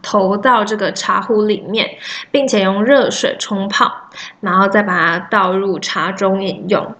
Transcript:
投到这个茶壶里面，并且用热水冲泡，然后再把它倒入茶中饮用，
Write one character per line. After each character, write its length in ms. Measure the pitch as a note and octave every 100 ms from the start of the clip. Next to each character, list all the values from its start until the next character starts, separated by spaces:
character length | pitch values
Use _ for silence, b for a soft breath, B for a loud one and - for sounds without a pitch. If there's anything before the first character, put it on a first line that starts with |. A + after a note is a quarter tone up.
投 340 | - G#3 F#3+ G3+
到 300 | C4 A#3 G#3
这 100 | G#3+
个 160 | F#3+
茶 300 | - - F#3+
壶 220 | A3 A3
里 180 | G#3+ G#3
面， 280 | - A3 - - B B B
并 160 | C#4+ C4+
且 180 | G#3
用 200 | F#3+ G3
热 260 | A3+ C#4 G3+
水 280 | - - -
冲 300 | - G3+ G3
泡， 200 | - - - - B B B
然 120 | G3+
后 140 | F#3 G3
再 160 | G#3
把 100 | G#3
它 340 | F3+ E3 E3+ F#3+
倒 260 | G#3+ F#3 F#3+
入 240 | G3 E3
茶 320 | - F#3 E3
中 320 | F#3+ G3 F#3+
饮 220 | G3 - F3+
用， 260 | F#3+ - -